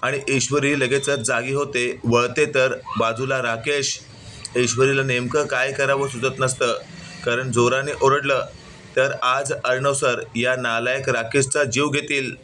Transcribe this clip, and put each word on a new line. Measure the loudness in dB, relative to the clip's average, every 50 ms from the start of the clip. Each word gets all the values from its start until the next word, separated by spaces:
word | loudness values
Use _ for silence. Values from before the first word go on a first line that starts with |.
आणि | -2 -2 -4 -4 -2 0
ईश्वरी | 0 0 0 0 0 0 2 2 2 2
लगेचच | 0 0 0 0 0 0 -2 0
जागी | 0 0 -2 -2 -2 -2 -2
होते, | -2 -2 -2 -2 -2 -2 -2 -4 -4 0
वळते | 2 4 4 4 2 2 0 0
तर | 2 2 2 2 2 0 -2 -8 -8 -2 0
बाजूला | 0 0 0 -2 -2 -2 -2 -2
राकेश. | -2 -2 -4 -4 -2 -2 -2 0 -2 -2 -4 -6 -10 -18 -20 -20 -18 -18 -18 -14 -16 -4 0 0
ईश्वरीला | 0 2 4 4 4 4 4 2 0
नेमकं | 0 0 0 -2 0 0 0 0
काय | 0 0 0 0 -2
करावं | 0 0 0 2 2 0 0 -4
सुचत | -4 -2 -2 -2 0 0
नसतं, | -2 -2 0 0 0 0 0 -2 -6 -12 -18 -18 -18 -18 -16 -6 -2
कारण | -2 0 0 -2 0
जोराने | 2 4 4 4 4 2 0 -2 -2 2
ओरडलं | 4 4 4 4 2 2 0 0 0 -4 -10 -18 -20 -20 -20 -20 -20 -4 0
तर | 2 2 2 2 0 0
आज | 0 2 2 0 -2
अर्णव | -6 -4 0 0 0 2 2 0 0
सर | 2 2 0 0 0 -4 -6 -4
या | -2 0 0 0
नालायक | 0 0 -2 -2 0 0 0 -2 -2 0 0
राकेशचा | 0 0 -2 0 2 2 2 2 2 0 0
जीव | 0 2 0 0 0
घेतील. | 0 -2 -2 -2 -2 -2 -2 -4 -8 -10